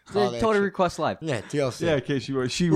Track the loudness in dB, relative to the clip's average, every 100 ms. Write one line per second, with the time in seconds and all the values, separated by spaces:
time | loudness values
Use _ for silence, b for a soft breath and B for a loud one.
0 | -4 0 0 2 2 2 0 0 -2 0
1 | -4 -2 -4 -4 -4 -2 -2 -2 0 0
2 | 0 -2 -2 -2 -2 0 4